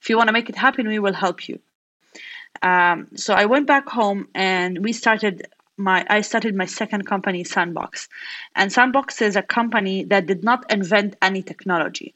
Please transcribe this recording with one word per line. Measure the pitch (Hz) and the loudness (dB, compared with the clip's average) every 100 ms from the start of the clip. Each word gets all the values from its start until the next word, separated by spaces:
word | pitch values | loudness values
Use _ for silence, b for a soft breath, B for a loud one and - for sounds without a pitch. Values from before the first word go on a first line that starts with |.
If | - | 0
you | 226 | 2
wanna | 226 | 4
make | 226 233 | 2 -2
it | - | 0
happen, | 254 262 226 | 0 2 -2
we | 214 | 0
will | 202 | -2
help | 185 190 180 - | 0 -2 -4 -10
you. | - _ _ _ _ B B B B B - | -14 _ _ _ _ B B B B B -4
Um, | 180 180 175 165 - - | 2 4 4 2 -4 -10
so | - | 0
I | 202 208 | 2 4
went | 262 285 | 2 4
back | 277 277 | 2 2
home | 240 208 202 - | -2 0 0 -6
and | - 190 185 180 180 | -2 0 0 -2 -2
we | 208 | -4
started | 226 233 214 214 175 - _ _ - | 0 2 2 0 -4 -14 _ _ -6
my, | 196 185 - | 0 2 2
I | 208 | 0
started | 208 233 226 196 | 2 -2 -2 -2
my | 185 | -4
second | - 214 208 190 | -4 -4 -4 -4
company, | 196 196 180 | -4 -2 -4
Sandbox. | 175 - 175 170 - - - B B B B - | -4 -2 -2 -2 -8 -12 -16 B B B B -2
And | 196 | 0
Sandbox | 220 254 269 269 - | 4 4 2 -2 -2
is | 214 196 | 0 0
a | |
company | 190 - 233 220 196 190 180 | 0 -2 0 0 0 -2 2
that | 202 180 | 0 2
did | 190 | -2
not | 202 247 - | 0 0 0
invent | 208 180 208 202 - | -2 2 2 0 0
any | 190 190 | 0 0
technology. | 190 165 196 175 156 180 - | -8 -10 -2 0 0 -6 -14